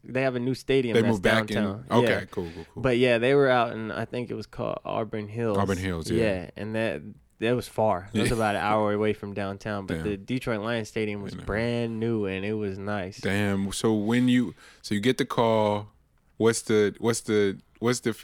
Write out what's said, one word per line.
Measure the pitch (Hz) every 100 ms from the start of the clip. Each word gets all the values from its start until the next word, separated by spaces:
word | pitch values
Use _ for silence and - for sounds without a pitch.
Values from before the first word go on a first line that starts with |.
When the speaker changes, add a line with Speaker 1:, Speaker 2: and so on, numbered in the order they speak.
Speaker 1:
they | - 123
have | 135
a | 123
new | 123
stadium | 127 - 135 123
Speaker 2:
They | 113
Speaker 1:
that's | 107
Speaker 2:
moved | 107
back | 87 110 107
in. | 107
Speaker 1:
downtown. | 101 104 -
Speaker 2:
Okay, | 113 117
Speaker 1:
Yeah. | 110 -
Speaker 2:
cool, | - 85
cool, | 87 82
cool. | -
Speaker 1:
But | 127 120
yeah, | 127 117
they | 123
were | 143 135
out | 123 117
in, | 110 110
I | -
think | 113 123 117
it |
was | 110 -
called | - 110 -
Auburn | - 101 107 110 104
Hills. | 113 113 98
Speaker 2:
Auburn | 98 92
Hills, | 95 85 78
yeah. | 85
Speaker 1:
Yeah, | 110 92 85 -
and | 107
that, | 110 110 73 104 - _ -
that | 110 123
was | -
far. | - 110 90 98
It | 107
was | -
Speaker 2:
Yeah. | 117
Speaker 1:
about | 107 101
an |
hour | 98 107 104
away | 104 107
from | 101 101
downtown. | 101 98 98 113 101 95
But | 82
Speaker 2:
Damn. |
Speaker 1:
the | 104 98
Detroit | 98 127 127 107
Lions | 110 117 107
Stadium | 113 107 104
was | 95
Speaker 2:
I | 90
know. |
Speaker 1:
brand | 82 101 117 120 117 113
new, | 113 113 98
and | 95
it | 101
was | 107 104 95
nice. | 98 104 92 -
Speaker 2:
Damn. | 101 101 101 98 98
So | - 113
when | 107 104 120 123
you, | 123 104 - - -
so | -
you | 104
get | 120 127
the | 131
call, | - 117 110 107 104 104 - _ _ _ -
what's | 110 113
the, | - 107 101 -
what's | 113 113
the, | - 107 101 95 - _
what's | 117 123
the, | 117 104